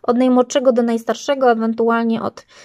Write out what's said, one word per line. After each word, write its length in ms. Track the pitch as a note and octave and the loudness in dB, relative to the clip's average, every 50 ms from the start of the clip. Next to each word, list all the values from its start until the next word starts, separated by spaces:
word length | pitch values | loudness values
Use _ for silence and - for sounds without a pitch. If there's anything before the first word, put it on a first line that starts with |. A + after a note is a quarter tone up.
od 140 | - B3 A#3+ | -4 -2 0
najmłodszego 560 | B3 C4 B3+ B3 B3 B3 B3+ - C#4+ B3+ C4+ | 2 2 4 4 2 2 0 -2 0 2 2
do 100 | A3+ A#3+ | 2 2
najstarszego, 680 | A#3 A#3 A3+ A3+ A3+ A#3 G#3+ - - - C#4+ C4+ C4 A#3+ | 0 0 -2 -4 -4 -6 -6 -4 -4 -4 -2 0 2 2
ewentualnie 720 | A3+ A3+ A3+ A3+ A3+ A#3 A3+ A#3 A3+ A#3 A#3 A3+ A3+ - | 2 2 0 -2 -2 0 0 0 0 0 0 -2 -2 -4
od 240 | G3 - - - - _ _ - | -4 -8 -8 -12 -18 _ _ -20